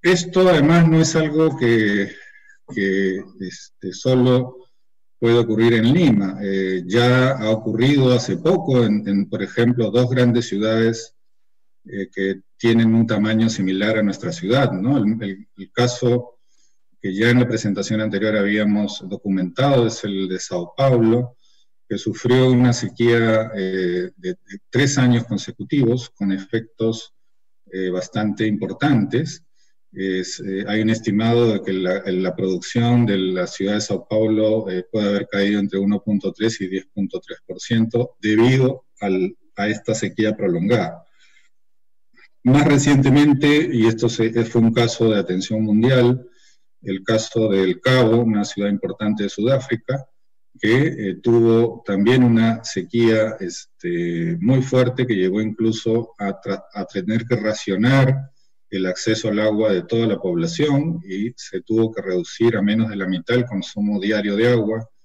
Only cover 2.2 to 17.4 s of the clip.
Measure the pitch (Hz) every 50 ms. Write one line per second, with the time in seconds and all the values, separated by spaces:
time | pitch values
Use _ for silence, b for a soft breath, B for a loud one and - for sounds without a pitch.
2.2 | B B B B B B B B _ - - 208 196 196 190 196 196 190 190 196
3.2 | 196 - - - 196 180 - - - - _ _ - 185 - - - 131 127 127
4.2 | 123 127 123 127 127 - - - - _ _ _ _ _ _ _ _ _ _ _
5.2 | 117 117 117 120 117 117 107 107 113 117 117 113 110 120 147 180 175 139 110 101
6.2 | 98 95 95 98 101 98 98 95 95 92 95 90 87 90 101 120 123 123 123 127
7.2 | 127 131 135 - 107 107 110 110 - 110 101 107 123 139 147 139 131 127 123 120
8.2 | - - 98 85 - 160 185 170 - 139 131 123 117 104 104 104 - 98 101 98
9.2 | 101 - - 98 98 - - 117 120 120 123 120 113 104 101 123 127 120 135 127
10.2 | 123 120 113 120 113 - 98 101 107 110 110 113 113 113 113 - - - _ _
11.2 | _ _ _ _ _ _ _ _ _ _ _ _ _ - - 98 95 - - 95
12.2 | 95 98 95 - _ _ _ _ - 117 113 117 113 110 113 117 113 113 113 104
13.2 | 104 107 110 110 113 113 110 - 95 95 95 95 104 113 113 110 107 101 95 -
14.2 | 90 87 85 - 87 98 120 139 135 - 95 90 - 131 294 277 101 104 113 113
15.2 | - - 190 196 - _ _ - 190 - _ - 123 123 - - 127 123 120 123
16.2 | 123 - - _ _ _ _ _ _ _ _ _ _ _ _ _ - 98 92 101
17.2 | 113 120 120 123